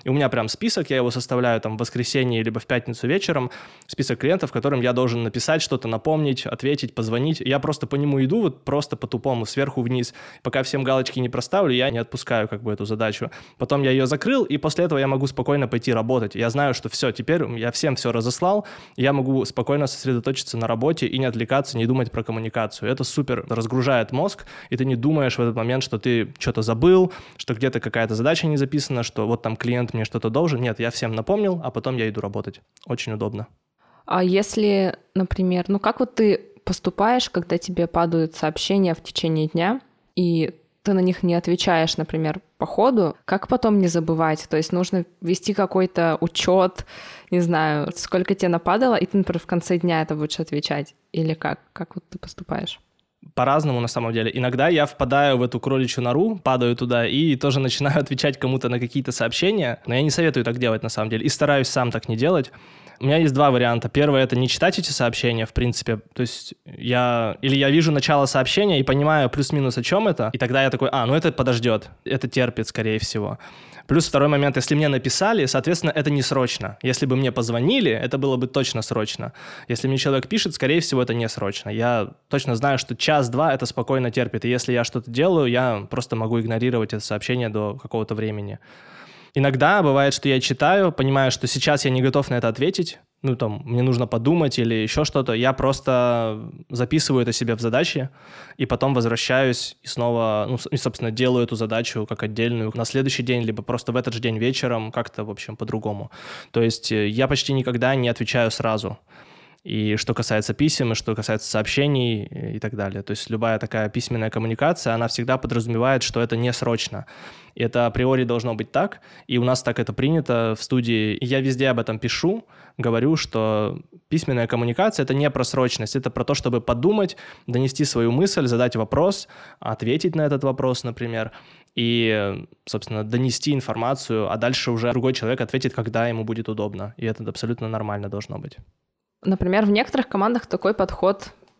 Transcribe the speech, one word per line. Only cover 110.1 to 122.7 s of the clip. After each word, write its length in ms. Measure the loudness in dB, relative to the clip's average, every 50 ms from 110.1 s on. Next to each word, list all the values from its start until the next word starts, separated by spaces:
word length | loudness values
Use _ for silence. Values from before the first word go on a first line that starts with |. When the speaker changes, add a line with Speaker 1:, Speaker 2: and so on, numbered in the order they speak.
| -2
Speaker 1:
касается 400 | -2 -2 0 0 0 0 -2 0
писем, 380 | 2 2 2 2 2 0 0
и 40 | -2
что 180 | -2 -2 -4 -4
касается 360 | -4 -2 -2 -2 -2 -2 -2
сообщений, 760 | -2 -2 0 0 0 0 2 2 2 2 0 0 -2 -2 -4
и, 320 | -8 -8 -8 -8 -8 -6
и 40 | -6
так 160 | -6 -6 -6
далее. 280 | -4 -6 -4 -6 -6 -6
То 80 | -6
есть 180 | -6 -6 -6 -6
любая 300 | -4 0 0 0 0 0
такая 300 | -2 -2 -2 -2 -2 -2
письменная 400 | -2 -4 -4 -2 -2 -2 -2 -2
коммуникация, 640 | -2 -2 -2 -2 -2 0 0 0 0 0 0 -2 0
она 140 | 0 0
всегда 300 | -2 -2 -2 -2 0 0
подразумевает, 640 | 0 0 -2 -2 -2 -2 0 0 0 2 2 2 2 0
что 180 | -2 -2 -2
это 160 | -2 0 0
не 160 | 0 0 0 -2
срочно. 520 | -2 -2 -2 -2 -2 -4 -6 -8 -12 -12 -14 -18 -20 -20 -20 -20 -20 -20 -12 -6
И 100 | -4 -2
это 220 | 0 2 2 0
априори 380 | 2 2 2 2 2 2 2 2
должно 320 | 0 0 -2 -2 -2 -4
быть 160 | -4 -4 -2
так. 300 | 0 0 0 -2 -4 -10 -20 -20 -20 -16 -8
И 100 | -2 0
у 60 | 0 2
нас 200 | 2 2 0 0
так 160 | -2 -2 -2
это 120 | -2 -4
принято 640 | -2 0 0 2 2 2 2 0 0 0 2 0 -2
в 60 | -4 -2
студии. 520 | -2 0 0 2 2 0 0 0 0 -2
И 100 | -2 -2
я 160 | -2 0 0
везде 260 | 0 0 0 2 2
об 120 | 2 2 0
этом 200 | 0 -4 -4 -4
пишу, 460 | -4 -4 -2 0 0 0 -2 -2 -6 _ -20 -20 -20 -14